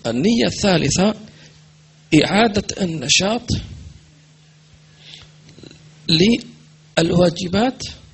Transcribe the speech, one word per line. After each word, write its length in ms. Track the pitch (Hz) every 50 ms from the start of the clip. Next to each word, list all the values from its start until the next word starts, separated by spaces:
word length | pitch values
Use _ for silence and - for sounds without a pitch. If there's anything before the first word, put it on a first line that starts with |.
| -
النية 380 | 117 113 123 165 220 233 233 226
الثالثة 720 | 175 - - 208 196 180 151 143 139 - 180 190 214 - - - - - - - - - - - - - - _ _ _ - - - 165 147 -
إعادة 600 | 143 180 208 233 220 202 - - - - - 196
النشاط 640 | 170 165 156 127 147 - - 185 208 226 233 - - - - - - - - - - - - - - - - - _ _ _ _ _ _ _ _ _ - - _ _ - - - - - - - - - - - - - - - - - - - - - - - - 160 156 190 226 240 - - - - - - - - _ _ - - 170
للواجبات 840 | 165 175 180 175 180 170 170 - 185 170 185 202 240 262 254 - - - - - - -